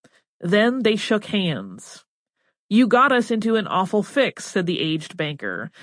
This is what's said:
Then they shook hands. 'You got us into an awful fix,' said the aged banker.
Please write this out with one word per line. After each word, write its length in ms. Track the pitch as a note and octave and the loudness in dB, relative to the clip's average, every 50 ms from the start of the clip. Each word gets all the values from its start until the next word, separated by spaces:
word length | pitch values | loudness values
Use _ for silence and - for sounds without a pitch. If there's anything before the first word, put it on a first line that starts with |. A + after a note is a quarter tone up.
| _ _ _ _ _ _ _ - | _ _ _ _ _ _ _ -8
Then 400 | - E3+ G3+ G#3 A3 A#3+ B3+ C4 | -2 2 4 4 4 4 2 2
they 140 | G#3+ A3 A3 | 2 2 2
shook 300 | G3+ - - A3 G#3 - | 0 0 0 -2 -2 -2
hands. 800 | - A3 G3+ F#3 E3 C#3+ G2 G2 F#2+ F2+ A2+ - - - - _ _ _ _ _ _ _ _ _ _ _ _ _ - | -2 -2 -2 0 0 -2 -4 -6 -10 -14 -16 -18 -20 -20 -20 _ _ _ _ _ _ _ _ _ _ _ _ _ 0
'You 180 | G3 A#3 B3+ | 4 4 4
got 260 | G3+ A#3 B3 C4+ C#4+ C4 | 6 6 4 6 4 4
us 180 | A#3+ A#3 - | 2 0 0
into 240 | A#3 A3 G#3 A3+ A3+ | -2 -2 0 0 0
an 100 | A3 G3+ | 0 0
awful 380 | - - F#3 F#3+ F3 - G#3 F3+ | -2 -2 -2 -2 0 0 -2 -2
fix,' 400 | - - C#4 B3+ F3 - - - | 0 0 0 0 0 -2 -8 -10
said 220 | - - G3 F3+ | -6 -4 -4 -2
the 160 | E3+ F3+ - | -2 -2 -2
aged 340 | D#3 D#3 D#3+ D#3+ D#3 - - | -2 -2 -4 -4 -6 -8 -8
banker. 560 | E3+ D#3 D3 D3 C#3+ - G2 F2+ F2+ A2+ D#3+ _ - | -6 -6 -6 -6 -8 -8 -8 -8 -8 -10 -12 _ -18